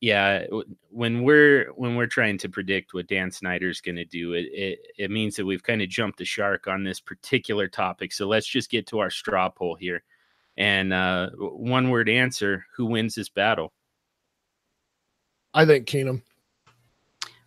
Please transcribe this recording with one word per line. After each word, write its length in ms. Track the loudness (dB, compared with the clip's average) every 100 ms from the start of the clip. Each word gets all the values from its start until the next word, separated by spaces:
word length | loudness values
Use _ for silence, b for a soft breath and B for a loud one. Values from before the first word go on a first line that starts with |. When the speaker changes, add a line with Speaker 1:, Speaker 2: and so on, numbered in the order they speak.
Speaker 1:
yeah, 440 | 0 4 4 2
w-, 200 | -2 -6 -8 -16 _
when 340 | -4 -2 2
we're, 440 | 6 8 8 6 2
when 240 | -4 -4 -2
we're 100 | -2
trying 320 | 0 0 -2
to 100 | -6
predict 460 | -8 -2 -2 -4
what 140 | -10 -4
Dan 220 | -4 -4
Snyder's 500 | -6 -6 -4 -4 -6
gonna 240 | -8 -10
do, 280 | -10 -8 -4
it, 140 | -4 -6
it, 260 | -6 -6 -8 -12 -10
it 140 | -6
means 260 | -2 -4 -4
that 80 |
we've 200 | -4 -4
kinda 220 | -2 -2 -2
jumped 320 | -4 -4 -6
the 60 |
shark 440 | -8 -4 -2 -2 -4
on 160 | -4
this 160 | -6 -8
particular 680 | -14 -18 -2 -2 0 -4 -4
topic. 440 | -2 -4 -4 -10
So 140 | -6 0
let's 200 | 0 0
just 240 | -4 -2
get 160 | -4 -2
to 100 | -4
our 100 | -2
straw 400 | -4 -2 0 0
poll 240 | -2 -6
here. 280 | -6 -8 -8 -10 _ _ _ _ -2
And, 360 | 2 2 2
uh, 380 | 2 2 0 -2
w-, 260 | -6 -10 -6
one 340 | -2 2 2
word 180 | 2 2
answer, 560 | 2 2 0 -2 -2 -6 -6
who 100 | -2
wins 300 | 0 -2 -6
this 120 | -6
battle? 440 | 0 2 2 -4 -12 _ _ _ _ _ _ _ _ _ _ _ _ _ _ _ _ _ 6
Speaker 2:
I 100 | 8
think 200 | 8 6
Keenum. 360 | -2 0 -4 -8 _ _ _ _ _ _ _ _ _ -16 b